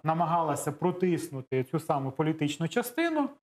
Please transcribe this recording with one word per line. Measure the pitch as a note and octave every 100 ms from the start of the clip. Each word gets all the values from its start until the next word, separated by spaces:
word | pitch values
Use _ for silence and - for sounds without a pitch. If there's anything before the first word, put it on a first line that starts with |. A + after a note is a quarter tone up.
намагалася | D#3 E3 D#3+ E3+ D#3 C#3 D3+
протиснути | D3 F3+ F3+ F#3 D#3+ - C3+ - C3
цю | B2+ D#3+
саму | - C#3+ C3+
політичну | C3+ D#3 D#3+ D3 - E3
частину | A#3+ - - E4+ D#4 C4+ - _